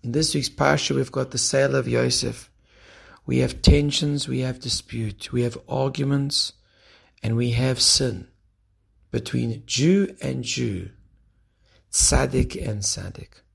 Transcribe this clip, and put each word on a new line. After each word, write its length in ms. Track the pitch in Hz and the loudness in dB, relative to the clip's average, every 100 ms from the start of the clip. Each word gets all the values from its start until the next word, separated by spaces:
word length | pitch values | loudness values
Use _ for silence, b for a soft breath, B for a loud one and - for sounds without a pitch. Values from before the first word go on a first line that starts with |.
In 100 | 123 | -2
this 220 | 127 156 | 0 0
week's 160 | 147 131 | 0 -4
Parsha, 460 | - 139 147 - 135 | 0 2 4 2 -2
we've 160 | 131 | -2
got 180 | 135 127 | -4 -4
the 80 | 123 | -2
sale 380 | - 135 139 135 | 0 2 2 2
of 120 | 120 | 0
Yosef. 640 | 120 123 117 123 110 - _ B B B B B B - | 0 2 0 -2 -6 -14 _ B B B B B B -2
We 100 | 127 | 0
have 200 | 127 - | 0 4
tensions, 680 | - 147 147 - 147 143 - | 6 8 4 0 -2 -2 -4
we 120 | 131 | -4
have 200 | 127 127 | -4 -6
dispute, 720 | 123 - - 117 110 101 - | -6 -6 -6 -6 -6 -8 -4
we 120 | 123 | -2
have 120 | 120 - - | -2 -4 -6
arguments, 840 | 120 135 135 139 139 139 - - - b b b b b b | -2 -2 -2 0 0 0 -2 -4 -8 b b b b b b
and 160 | 104 113 | -2 0
we 140 | 120 | 2
have 280 | 117 131 127 | 2 0 2
sin 480 | - - 131 92 87 _ _ _ _ _ _ _ _ | 2 4 0 -4 -10 _ _ _ _ _ _ _ _
between 500 | 117 - 127 117 113 - | -6 -4 -4 -4 -6 -6
Jew 480 | 123 151 196 190 - | 0 4 4 2 -4
and 240 | 139 131 | -6 -6
Jew, 460 | 120 139 120 92 92 - _ _ _ _ _ _ _ _ _ | -6 -4 -4 -4 -10 -16 _ _ _ _ _ _ _ _ _
tzaddik 640 | - - 131 135 131 - - - | 0 4 4 2 0 0 -2 -6
and 140 | 104 | -4
tzaddik. 600 | 98 - 92 - - - _ | -4 -4 -8 -12 -18 -20 _